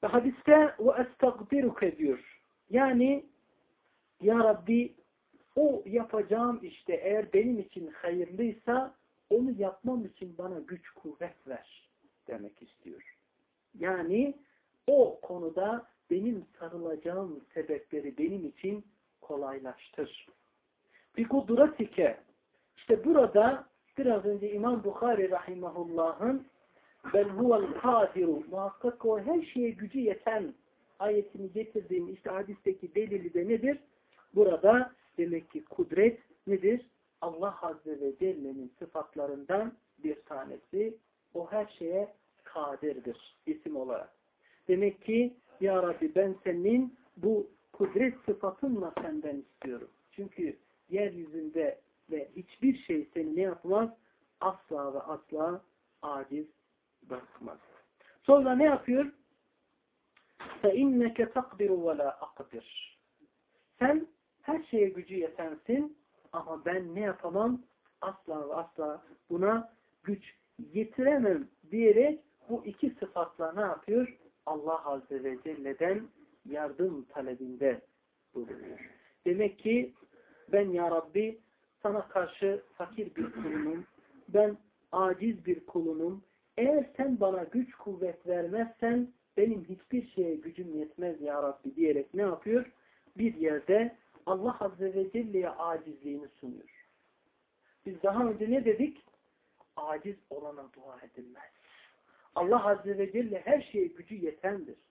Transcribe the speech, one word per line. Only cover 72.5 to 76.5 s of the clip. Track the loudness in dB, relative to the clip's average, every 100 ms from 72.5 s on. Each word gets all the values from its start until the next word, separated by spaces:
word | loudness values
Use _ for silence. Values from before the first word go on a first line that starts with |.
| -8 -8
iki | -4 -4
sıfatla | -4 -8 -4 -6 -4 -8
ne | -4
yapıyor? | -4 -4 0 0 0 -6 -20 _ -8
Allah | -6 -2 -4
Azze | -2 -6 -6 -6
ve | -6 -8
Celle'den | -10 -8 -8 -2 0 0 -4 _ _ _
yardım | -12